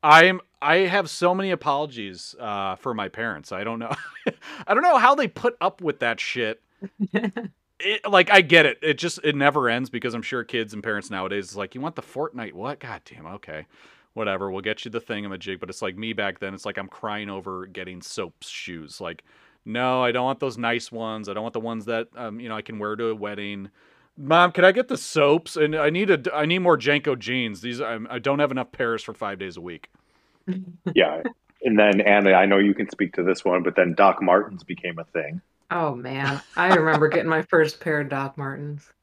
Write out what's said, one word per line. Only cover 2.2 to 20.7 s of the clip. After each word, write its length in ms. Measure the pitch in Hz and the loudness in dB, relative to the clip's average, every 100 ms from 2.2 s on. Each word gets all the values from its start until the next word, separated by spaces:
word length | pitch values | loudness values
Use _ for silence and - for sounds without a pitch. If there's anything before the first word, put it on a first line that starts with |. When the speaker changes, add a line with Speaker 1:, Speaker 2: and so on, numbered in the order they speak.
| - - | -16 -12
Speaker 1:
uh, 360 | 117 101 98 92 | -8 -4 -4 -4
for 160 | 135 | -6
my 160 | 110 98 | -6 -6
parents. 420 | - 113 85 78 | -6 -8 -8 -10
I 120 | 92 | -8
don't 160 | 107 113 | -6 -8
know. 120 | 113 139 - - - | -8 -8 -10 -8 -8
<laughs> 420 | - - - - | -8 -18 -16 0
I 60 | |
don't 100 | 208 | 2
know 140 | 349 285 | 4 6
how 160 | 233 | 6
they 140 | 277 240 | 4 0
put 280 | - 240 240 | -2 -4 0
up 200 | 185 190 | -4 -2
with 180 | 175 139 | -6 -2
that 200 | 120 113 | -2 -2
shit. 400 | - 127 110 117 _ | -6 -4 -4 -4 _
Speaker 2:
<laughs> 40 | _ 196 _ 202 214 240 233 233 _ _ _ 185 | _ -16 _ -4 -2 -4 -6 -12 _ _ _ -4
Speaker 1:
It, 240 | 214 202 | -2 2
like, 220 | 196 180 | 4 8
I 80 | 202 | 6
get 260 | 165 170 151 | 8 6 6
it. 120 | - | 2
It 120 | 156 143 | -2 -2
just, 220 | 170 - 151 | -2 -2 -2
it 100 | 143 | 2
never 320 | 139 147 123 | 2 4 0
ends 220 | 120 127 | 0 -2
because 240 | 120 120 | -6 -6
I'm 80 | 117 | -6
sure 240 | 113 127 117 | -6 -8 -4
kids 280 | 120 110 | -4 -4
and 80 | 107 | -6
parents 280 | 110 104 101 | -6 -6 -6
nowadays 400 | 101 95 101 92 | -6 -4 -4 -6
is 80 | 98 | -8
like, 180 | 98 127 | -10 -8
"You 60 | |
want 140 | 147 165 | -10 -10
the 60 | |
Fortnite 520 | - 131 151 123 110 | -12 -8 -8 -8 -14
what? 260 | 85 117 151 | -10 -10 -10
God 220 | 127 101 | -12 -14
damn, 220 | - - 78 | -16 -20 -18
okay. 400 | 98 - 78 76 _ _ _ _ | -18 -14 -14 -14 _ _ _ _
Whatever, 360 | - 107 95 98 | -8 -4 -4 -4
we'll 100 | 95 | -6
get 240 | 98 107 - | -6 -6 -8
you 60 | |
the 100 | 113 | -10
thingamajig." 580 | - 107 104 95 98 92 | -8 -8 -8 -10 -10 -10
But 100 | 90 | -10
it's 120 | 92 | -8
like 160 | 101 92 | -8 -8
me 160 | 110 | -8
back 260 | 110 101 92 | -4 -6 -6
then, 140 | 98 | -10
it's 120 | 95 107 | -10 -10
like 120 | 101 | -10
I'm 100 | 98 | -10
crying 420 | - 110 104 104 | -10 -8 -8 -8
over 360 | 98 95 92 95 | -10 -10 -12 -12
getting 360 | 92 92 90 | -14 -14 -14
soaps 460 | - - 90 _ - | -14 -10 -10 _ -16
shoes. 540 | - - 85 76 - | -14 -12 -12 -14 -12
Like, 240 | 90 82 _ _ _ _ - | -12 -12 _ _ _ _ -10
"No, 360 | 113 127 127 | -2 0 2
I 120 | 123 | 2
don't 100 | 120 | 0
want 160 | 127 131 | -2 -2
those 180 | 139 110 | -4 -4
nice 360 | 117 | -2